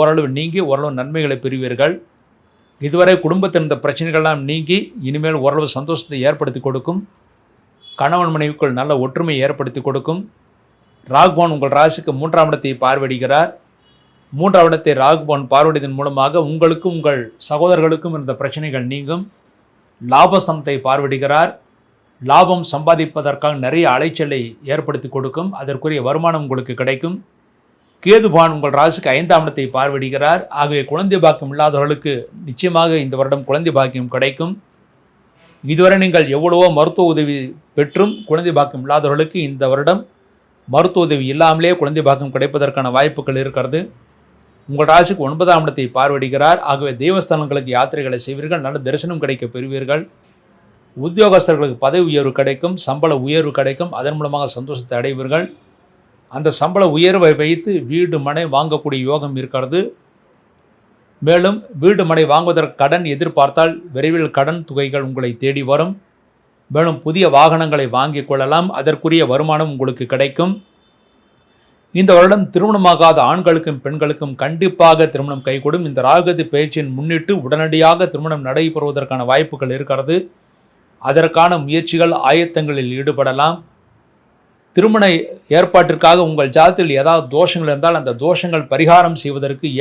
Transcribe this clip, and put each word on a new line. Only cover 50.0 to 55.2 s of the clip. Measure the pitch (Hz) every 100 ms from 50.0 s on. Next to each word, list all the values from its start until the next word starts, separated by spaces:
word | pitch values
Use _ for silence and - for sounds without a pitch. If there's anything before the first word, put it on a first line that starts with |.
| - _ _ _ _ _ _ _ _ -
உத்தியோகஸ்தர்களுக்கு | 151 180 208 185 180 156 143 120 139
பதவி | 175 170
உயர்வு | 147 135 131
கிடைக்கும், | 139 135 175 185 -
சம்பள | 147 160 139 131
உயர்வு | 160 147 135
கிடைக்கும். | 135 135 175 123
அதன் | 139 151
மூலமாக | 143 143 135 123
சந்தோஷத்தை | 135 135 120 120
அடைவீர்கள். | 135 131